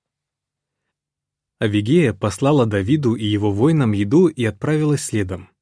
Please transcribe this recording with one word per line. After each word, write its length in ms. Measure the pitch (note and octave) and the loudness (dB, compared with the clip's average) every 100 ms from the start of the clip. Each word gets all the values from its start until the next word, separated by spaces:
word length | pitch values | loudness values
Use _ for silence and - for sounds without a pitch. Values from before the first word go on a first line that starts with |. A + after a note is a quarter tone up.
| _ _ _ _ _ _ _ _ _ _ _ _ _ _ _ _ | _ _ _ _ _ _ _ _ _ _ _ _ _ _ _ _
Авигея 540 | A2+ G#2 G#2 E3 C#3 | -2 -2 2 2 2
послала 520 | - G#2+ - C3+ D3+ A2+ | 0 -4 0 2 2 2
Давиду 500 | G2+ G2 D#3 C3 A2+ | 0 0 0 0 -2
и 100 | G#2+ | -2
его 260 | G#2 G#2 | 0 0
воинам 420 | G2+ C3+ E3 A#2+ | 2 2 2 2
еду 340 | G2+ G2+ C#3+ F#3 | 0 2 2 2
и 160 | - | 0
отправилась 600 | A2+ G2 C3 D3+ D3+ C#3+ - | -4 -4 -4 -2 0 -2 -2
следом. 440 | A2 F#2 F2+ D#2+ _ | -4 -4 -8 -14 _